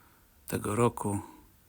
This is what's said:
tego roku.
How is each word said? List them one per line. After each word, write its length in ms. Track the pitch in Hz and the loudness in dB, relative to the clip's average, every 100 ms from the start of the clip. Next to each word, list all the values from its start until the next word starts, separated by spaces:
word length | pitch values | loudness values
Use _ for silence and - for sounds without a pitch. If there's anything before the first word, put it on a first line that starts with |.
| - - - - - | -20 -20 -20 -20 -8
tego 280 | - - 107 | -6 -2 2
roku. 460 | 120 - 104 101 - - - - | 2 2 -2 -2 -6 -16 -20 -20